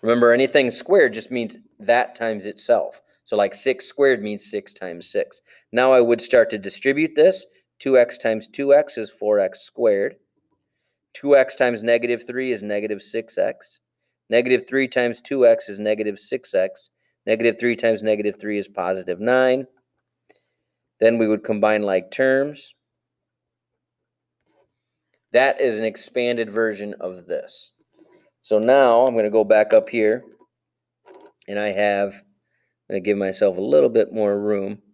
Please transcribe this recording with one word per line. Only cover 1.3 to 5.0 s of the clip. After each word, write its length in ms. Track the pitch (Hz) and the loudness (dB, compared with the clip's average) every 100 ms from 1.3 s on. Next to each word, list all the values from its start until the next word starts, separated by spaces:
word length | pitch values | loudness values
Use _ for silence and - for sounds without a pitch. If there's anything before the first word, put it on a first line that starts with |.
means 280 | 127 113 - _ _ | -8 -8 -12 _ _
that 360 | 101 120 123 | 0 0 0
times 320 | - 117 107 98 | -4 -6 -6 -8
itself. 560 | - - 113 78 - _ _ | -12 0 0 0 -12 _ _
So, 140 | _ 104 | _ 0
like, 180 | 101 | 0
six 320 | - 135 127 - | -2 -4 -4 -6
squared 360 | - 139 123 | 0 2 2
means 280 | 107 104 - | -4 -10 -8
six 240 | 104 - | -10 -12
times 340 | - 92 87 | -16 -14 -14